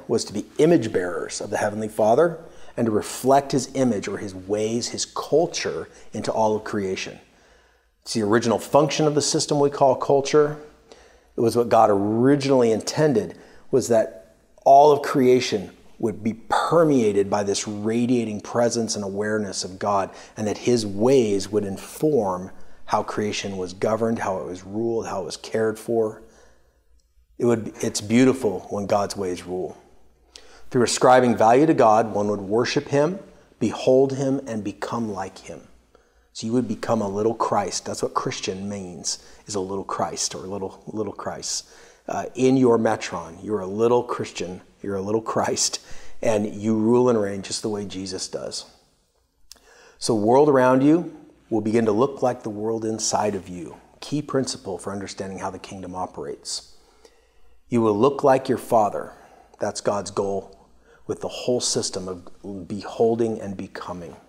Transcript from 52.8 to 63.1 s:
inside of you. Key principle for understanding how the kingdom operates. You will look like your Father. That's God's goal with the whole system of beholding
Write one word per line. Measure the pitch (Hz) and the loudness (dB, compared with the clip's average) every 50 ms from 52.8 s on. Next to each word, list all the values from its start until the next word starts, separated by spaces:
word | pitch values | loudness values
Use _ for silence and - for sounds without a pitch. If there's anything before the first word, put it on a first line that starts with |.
| 110 | -4
inside | 110 110 110 - - - - 104 107 101 | -4 -4 -4 -4 -2 -2 0 0 -2 -2
of | 92 87 90 | -4 -8 -10
you. | 90 87 80 - - - _ _ _ - | -14 -14 -14 -14 -16 -20 _ _ _ -18
Key | - - 143 147 | -10 -6 -6 -6
principle | 143 - - 135 127 127 - - - 98 90 | -6 -2 -2 -2 -2 -2 -8 -10 -10 -10 -10
for | 85 - 98 | -8 -8 -8
understanding | 98 101 98 92 - - 98 95 95 92 | -8 -8 -10 -12 -10 -10 -10 -10 -10 -8
how | 95 95 | -10 -10
the | 92 90 | -10 -10
kingdom | - - 107 95 92 90 90 | -14 -14 -14 -14 -12 -12 -8
operates. | 90 92 - - - 71 71 - - - - - - - - - - _ _ _ _ _ - _ _ _ _ _ _ - - - - _ - | -8 -8 -8 -10 -12 -10 -10 -10 -12 -10 -10 -10 -10 -12 -16 -20 -20 _ _ _ _ _ -20 _ _ _ _ _ _ -20 -20 -20 -20 _ -2
You | 123 117 | 0 2
will | 113 110 104 | 2 4 4
look | 101 120 139 - - - | 4 4 4 4 4 4
like | 135 131 127 - - | 4 4 4 2 -2
your | 120 - | -4 -2
Father. | - - 120 110 104 101 82 71 65 - - - - - - _ _ _ - - | 0 2 2 2 2 2 -2 -6 -10 -10 -16 -20 -20 -20 -20 _ _ _ -10 -6
That's | - 104 - - | -6 -6 -6 -4
God's | - 127 104 101 92 - | -4 -2 -2 -2 -4 -6
goal | - 107 101 98 98 95 - - - - - _ _ _ _ _ _ _ - | -4 -4 -2 -2 -4 -6 -8 -10 -20 -20 -20 _ _ _ _ _ _ _ -10
with | - 101 - | -10 -8 -8
the | - 90 | -8 -10
whole | - - - 123 123 120 | -10 -6 -2 -2 -2 0
system | - - - 123 107 - - 95 92 92 | 0 -2 -2 -2 -4 -4 -6 -8 -8 -8
of | 92 87 90 - - - - 101 101 95 85 | -10 -12 -14 -18 -20 -16 -14 -14 -12 -12 -10
beholding | - 107 98 - - - - 117 113 | -10 -10 -10 -10 -10 -2 2 2 2